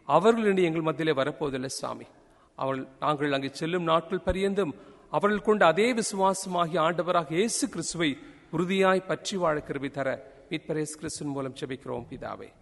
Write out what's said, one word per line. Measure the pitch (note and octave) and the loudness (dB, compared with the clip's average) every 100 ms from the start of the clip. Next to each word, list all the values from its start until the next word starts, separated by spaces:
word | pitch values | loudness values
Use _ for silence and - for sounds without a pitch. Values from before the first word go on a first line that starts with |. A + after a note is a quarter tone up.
அவர்கள் | - D3+ G#3+ A#3 G#3+ | 2 6 6 6 4
இனி | F#3+ | 4
எங்கள் | E3+ E3 D#3+ | 4 2 -2
மத்தியிலே | D3 D#3+ C3+ | 0 0 2
வரப்போவதில்லை | C3 - D3 - C3+ - | 0 -2 -4 -4 -6 -8
சாமி. | B2+ A#2 A#2+ - _ _ _ - | -8 -10 -14 -20 _ _ _ -6
அவள், | C3+ C3+ C3 - | -4 -4 -8 -4
நாங்கள் | C#3+ D3 D3 | -2 0 0
அங்கே | C3+ C3+ | 0 -2
செல்லும் | - E3 F3+ E3 | -6 -4 -2 2
நாட்கள் | E3 E3 F#3 F#3+ | 2 0 -4 -2
பரியந்தம் | F3+ G3 G3 E3 - - - - | 0 0 0 -2 -6 -18 -20 -4
அவர்கள் | D3+ G3+ G#3 A3 | 0 2 2 2
கொண்ட | G#3+ E3+ | 6 6
அதே | D#3+ A#3 | 6 2
விசுவாசமாகிய | A3+ - G3 F#3+ F#3+ F#3+ F3 E3+ E3+ | 2 -2 2 2 2 -2 -2 0 2
ஆண்டவராக | D#3+ E3+ E3 F3 D#3 | 2 0 0 0 2
இயேசு | D#3+ A3+ - A#3+ | 0 0 0 -4
கிறிஸ்துவை | F3 - E3 D#3+ B2+ - - - | -4 -6 0 0 -2 -10 -20 -6
உறுதியாய் | D#3+ F3+ F#3+ F#3+ F#3+ F#3 | -2 0 4 4 4 0
பற்றி | D#3 - G3 | -6 -4 -2
வாழ | E3 D3+ | 0 0
கிருபை | - C#3 C3+ | -4 -6 -6
தர | C#3+ C3 A#2+ - - - | -4 -4 -6 -10 -20 -10
மீட்பர் | D#3+ - D#3 | -8 -6 -6
இயேசு | D3+ - | -6 -8
கிறிஸ்துவின் | D#3+ - D3 | -10 -8 -6
மூலம் | C#3 C3+ B2+ | -6 -6 -8
ஜெபிக்கிறோம் | C#3 C3 C3 A#2+ A#2 | -10 -10 -8 -10 -10
பிதாவே. | B2+ A2+ G2+ G#2+ - | -12 -10 -12 -14 -20